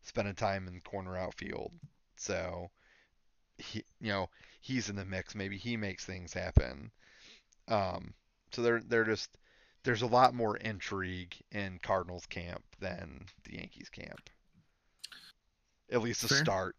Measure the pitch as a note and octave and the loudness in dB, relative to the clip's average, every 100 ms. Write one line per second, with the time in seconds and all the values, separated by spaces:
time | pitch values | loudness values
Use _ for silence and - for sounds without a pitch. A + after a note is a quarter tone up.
0 | - - G2+ F#2+ G#2+ G2 F#2 F2+ - G2 | -6 -2 -2 0 0 0 -4 -10 -8 -6
1 | F#2 F#2 F#2 - - - - E3+ - _ | -4 -4 -4 -6 -8 -6 -8 -10 -20 _
2 | _ - - F#2 F2 F2 F2 _ _ - | _ -12 -4 -2 -2 -6 -10 _ _ -20
3 | _ _ _ _ _ - - G#2+ - _ | _ _ _ _ _ -18 -10 -8 -10 _
4 | A2 G2 F#2 - - - - B2+ G#2 G2+ | 0 0 0 -6 -20 -20 -2 0 0 -4
5 | F#2+ F#2+ - G#2+ G2 G2 A#2 A#2 G#2 F#2+ | -4 -4 -4 -4 -4 -4 -2 -2 -2 -4
6 | - F#2 F2+ F#2 F2+ - C2 C2+ C#2+ _ | -8 -8 -6 -4 4 4 4 -6 -12 _
7 | - - - - _ _ - A2 F#2 F2+ | -20 -20 -20 -20 _ _ 0 2 4 0
8 | F2+ - _ _ _ - A#2+ A#2 - A#2 | -8 -16 _ _ _ 2 4 4 4 4
9 | A2 G#2+ - - _ _ _ _ - A2+ | 4 2 0 -12 _ _ _ _ 0 2
10 | A#2+ A#2+ B2+ B2 A2+ G#2 A2 G#2 - G2+ | 6 8 8 8 2 2 -2 -4 -4 -2
11 | F#2 F#2 F2+ - - G#2 G2 F#2 - F#2+ | -2 -4 -6 -12 -8 -4 -4 -6 2 2
12 | F2 F2+ - - E2+ F2 - - F#2 F2+ | 2 -8 -8 -8 -8 -10 -12 -8 -6 -6
13 | F2 C2+ - - - - - - - - | -8 -12 -16 -18 -14 -12 -12 -14 -18 -14
14 | - - - _ _ _ _ _ _ _ | -14 -14 -18 _ _ _ _ _ _ _
15 | - - - - _ _ _ _ _ A#2+ | -16 -16 -20 -20 _ _ _ _ _ 2
16 | A2+ A2 A2+ C#3 D#3 G2 F#2+ | 2 0 4 4 6 2 0